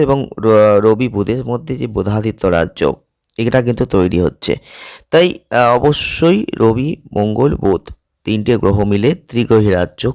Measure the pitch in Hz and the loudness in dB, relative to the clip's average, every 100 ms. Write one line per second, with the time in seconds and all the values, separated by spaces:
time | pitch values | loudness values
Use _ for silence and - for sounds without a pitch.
0 | 143 139 131 - 110 107 107 101 110 107 | 0 0 -4 -2 2 4 6 4 4 2
1 | 127 101 98 123 123 120 160 131 120 104 | 0 -2 -4 -4 -6 -8 -8 -8 -6 -4
2 | 95 107 110 104 95 85 82 - 73 65 | -2 -2 -4 -2 0 0 -2 -2 -2 -2
3 | _ _ _ - 117 131 120 113 - 98 | _ _ _ -6 -2 0 0 -2 -2 0
4 | 90 87 85 - - - - - - - | 0 0 -2 -2 -6 -6 -8 -20 -20 -20
5 | _ 160 180 - _ 120 120 123 143 151 | _ 2 2 -2 _ 0 2 2 2 0
6 | - - 165 202 - - 113 113 143 - | -4 0 2 2 -2 0 0 0 -4 -8
7 | - 104 104 107 143 - 101 87 - - | -8 -4 -2 0 -2 0 0 0 -4 -20
8 | _ _ - 107 104 117 95 101 104 101 | _ _ -4 -2 0 0 0 0 0 0
9 | 120 170 _ 117 117 113 104 90 87 - | 0 -2 _ -4 2 2 4 0 -2 -4
10 | 117 | -6